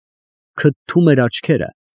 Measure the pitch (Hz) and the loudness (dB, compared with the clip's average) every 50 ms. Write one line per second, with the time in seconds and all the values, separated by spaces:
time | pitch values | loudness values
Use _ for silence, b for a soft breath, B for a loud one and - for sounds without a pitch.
0 | _ _ _ _ _ _ _ _ _ _ _ - - 147 - - _ - - 175 | _ _ _ _ _ _ _ _ _ _ _ -2 -2 -2 -2 -2 _ -4 0 2
1 | 170 160 143 131 120 117 - - - - 151 - - - - _ _ _ _ | 2 4 4 2 0 -2 -4 -6 -4 -2 -2 -2 -4 -8 -12 _ _ _ _